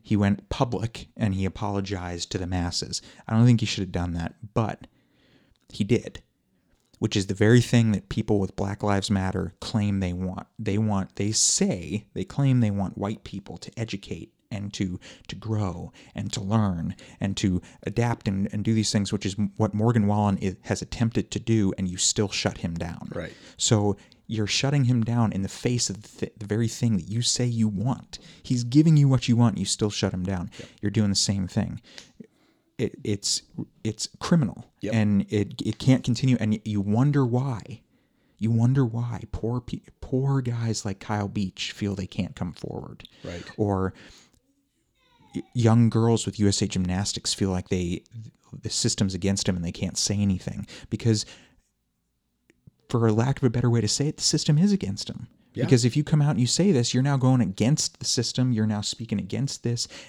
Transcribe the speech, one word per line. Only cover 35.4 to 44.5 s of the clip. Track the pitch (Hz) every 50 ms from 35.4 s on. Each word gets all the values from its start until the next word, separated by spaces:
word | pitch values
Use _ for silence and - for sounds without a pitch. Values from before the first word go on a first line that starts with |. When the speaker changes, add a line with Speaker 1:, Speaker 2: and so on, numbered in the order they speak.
| 101 - 120 - -
Speaker 1:
it | 110 107 -
can't | - 131 131 127 -
continue, | - 120 - - 131 127 -
and | 107 107
y-, | 107 113 -
you | 110 104 101
wonder | 98 101 104 117 135 147 139 143 135
why. | 120 117 123 135 139 117 107 - - 113 - _ _ _ _ _ _ _ _ _ _ _ -
You | - 117
wonder | 117 113 117 123 135 139 131
why | 113 110 117 120 120 117 - - -
poor | - - - 113 120 123
pe-, | - - - - - - - -
poor | - - 131 131 135 139 139 135
guys | 127 120 117 117 117 113 107 - -
like | 101 95 -
Kyle | - - 107 104 101 98
Beach | 98 107 101 92 - - - -
feel | - - 107 101 98
they | 95 95
can't | - - - 92 - -
come | - 95 90
forward. | - - - - - - - - - - - - _ - -
Speaker 2:
Right. | 87 87 87 90 - -
Speaker 1:
Or | - 107 101 101 95 95 92 - - - - - - - _ _ _ _ _